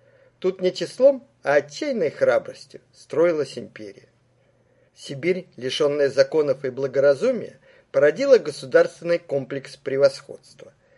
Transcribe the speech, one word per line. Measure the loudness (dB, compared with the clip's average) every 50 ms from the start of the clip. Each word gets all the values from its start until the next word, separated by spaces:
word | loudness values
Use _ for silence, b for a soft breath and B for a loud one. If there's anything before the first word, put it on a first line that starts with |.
| b b b b b b b _
Тут | -6 -4 -4 -2
не | -4 -4 -2
числом, | -2 -8 -8 -2 4 4 4 4 4 -8 _ _ _ _
а | 2 2
отчаянной | 2 0 -2 -10 -8 -6 -4 -2 -2 -2 -4
храбростью | -2 0 2 2 2 2 0 -4 -18 -18 -20 _ -20 -20 _ _ _
строилась | _ -16 _ 0 2 2 2 2 0 -4 -6 -8
империя. | -14 -14 -14 _ -18 -18 -18 -18 -20 _ _ _ _ _ _ _ _ _ _ _ _ _ _ _ _ _ _ _
Сибирь, | _ -16 -14 -12 -6 -4 -4 -4 -4 -6 _ _
лишённая | -10 -8 -8 -4 -2 -2 -2 0 0 0 0
законов | 4 2 2 2 2 0 0 0 -2 -2 -4
и | -8
благоразумия, | -6 -6 -8 -2 0 2 4 4 4 4 0 -2 -2 -2 -8 -12 -16 b b b b b b b
породила | 0 4 4 4 2 2 4 6 6
государственный | 4 4 -2 -12 -12 -12 2 2 2 2 2 -2 -10 -4 -2 -2 -2
комплекс | -2 -6 -6 -6 -6 -6 -10 -10 -10 -12 -20
превосходства. | _ _ -6 0 2 2 2 2 -2 -18 -20 -20 -20 _ -20 -20 -20 -20 -20 _ b b b b